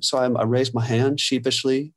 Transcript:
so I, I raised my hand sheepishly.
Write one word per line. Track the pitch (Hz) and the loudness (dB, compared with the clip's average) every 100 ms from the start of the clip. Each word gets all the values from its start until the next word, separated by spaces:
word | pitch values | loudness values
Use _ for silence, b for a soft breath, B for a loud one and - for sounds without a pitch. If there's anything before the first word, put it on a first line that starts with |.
so | - 135 | -2 0
I, | 127 | 0
I | 120 | 0
raised | 110 123 127 | 2 2 0
my | 117 117 | -2 0
hand | 117 135 147 | 2 2 0
sheepishly. | - 127 131 127 135 131 151 | -2 0 0 -2 0 0 -2